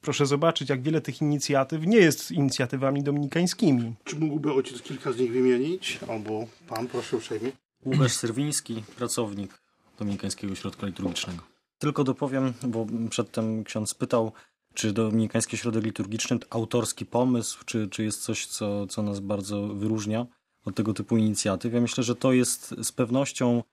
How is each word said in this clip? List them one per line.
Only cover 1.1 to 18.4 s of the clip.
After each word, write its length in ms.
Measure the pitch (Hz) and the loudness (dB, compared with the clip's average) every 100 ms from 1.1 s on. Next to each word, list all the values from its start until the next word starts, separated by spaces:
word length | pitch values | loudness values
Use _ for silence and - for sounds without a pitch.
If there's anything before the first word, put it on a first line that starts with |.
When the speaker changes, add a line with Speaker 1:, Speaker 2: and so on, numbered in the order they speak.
| 123 | -2
Speaker 1:
inicjatyw 640 | 151 147 - 139 135 160 165 | 0 0 2 2 2 0 6
nie 120 | 226 | 8
jest 320 | 170 135 - | 8 6 -2
inicjatywami 720 | 170 139 - 123 135 135 143 | 2 2 2 -2 0 0 0
dominikańskimi. 920 | 143 147 143 165 175 - 185 127 117 113 | 0 0 0 2 0 4 4 4 2 -6
Speaker 2:
Czy 120 | - 147 | -10 -2
mógłby 360 | 156 147 151 | -2 0 2
ojciec 300 | 135 127 123 | 0 0 -8
kilka 300 | - 135 - | -10 -6 -4
z 60 | 117 | 0
nich 140 | 123 | 0
wymienić? 680 | 123 127 123 143 185 - - - | 4 6 6 2 -2 -4 -8 -6
Albo 380 | 110 104 107 113 - - | -6 -4 -4 -6 -12 -10
pan, 180 | 117 123 | -6 -4
proszę 300 | 123 117 117 | -6 -2 -4
uprzejmie. 360 | - 110 117 - _ _ | -2 -4 -4 -8 _ _
Speaker 3:
Łukasz 280 | 131 131 131 | 0 4 4
Serwiński, 680 | - 117 113 147 143 - 113 104 - | 2 -2 -2 -2 -2 -4 -10 -10 -8
pracownik 600 | 120 - 110 101 98 - _ _ _ - | -4 -2 -2 -4 -10 -12 _ _ _ -6
Dominikańskiego 540 | 104 98 101 - 101 | -4 -2 -4 -6 -6
Ośrodka 340 | 95 98 - 101 | -6 -8 -6 -8
Liturgicznego. 560 | 87 95 87 - 87 - _ _ _ | -4 -4 -4 -6 -8 -12 _ _ _
Tylko 260 | 147 143 | -2 2
dopowiem, 480 | 135 127 143 135 131 120 | 0 2 -2 0 -2 -2
bo 240 | 127 113 110 113 113 | -4 -2 -2 -2 -2
przedtem 540 | - 110 - 110 110 | -2 -4 -2 -2 -2
ksiądz 300 | 107 117 107 | -4 -4 -4
pytał, 380 | - 127 123 110 - - _ _ - | -4 0 0 0 -6 -20 _ _ -4
czy 140 | 110 | -2
Dominikański 640 | 104 110 113 110 113 110 113 | 2 2 2 2 0 -2 -2
Ośrodek 280 | 120 113 | -2 0
Liturgiczny 540 | 110 - 98 107 - 120 | -2 -4 -6 -4 -2 -2
to 80 | - | -2
autorski 560 | 117 110 120 110 - - | -4 0 0 0 -4 -2
pomysł, 580 | 120 127 123 110 - | 2 4 2 0 -8
czy, 240 | - 117 104 | -4 -4 -2
czy 160 | - | -2
jest 180 | 107 - | -4 -2
coś, 240 | - 113 | -4 -6